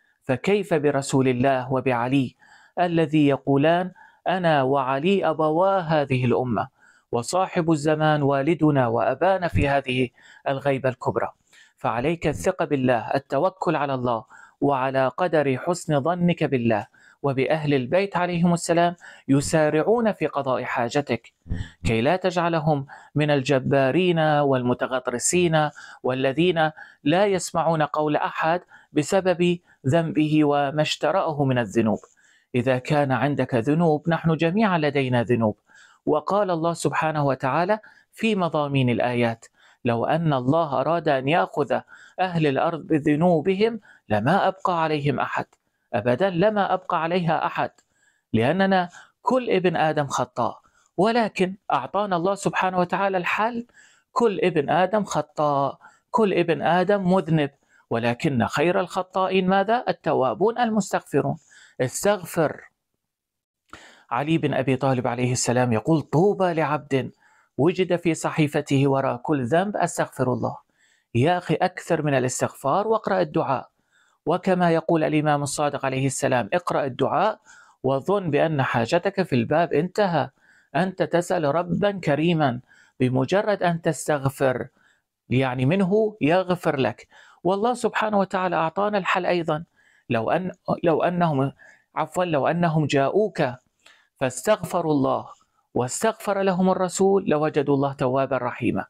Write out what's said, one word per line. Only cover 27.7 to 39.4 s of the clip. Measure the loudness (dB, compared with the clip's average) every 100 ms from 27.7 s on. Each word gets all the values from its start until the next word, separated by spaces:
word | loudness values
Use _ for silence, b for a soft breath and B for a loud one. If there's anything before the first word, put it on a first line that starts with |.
| 0
قول | 0 0 0 0
أحد | -2 -2 -2 -2 -4 B B
بسبب | -4 0 0 0 2 2 0 b b 0
ذنبه | 0 0 0 2 4 4
وما | 2 0 -2
اشترأه | -2 -2 0 0 0 0
من | 0 0
الذنوب. | 0 0 0 -2 -6 b b b b -2
إذا | 0 0
كان | 0 0 2
عندك | 0 0 0 0 0
ذنوب، | 0 2 2 2 0
نحن | 0 0 0
جميعًا | 0 2 2 2
لدينا | 0 0 0 0
ذنوب، | 2 2 2 -2 _ b b b -2
وقال | -2 0 0 0
الله | 0 -2
سبحانه | -2 -2 -2 -2 0 0
وتعالى | 0 -2 0 0 -2 B B B
في | -4 -2 0
مضامين | 0 0 0 2 2
الآيات: | 2 0 0 -2 -2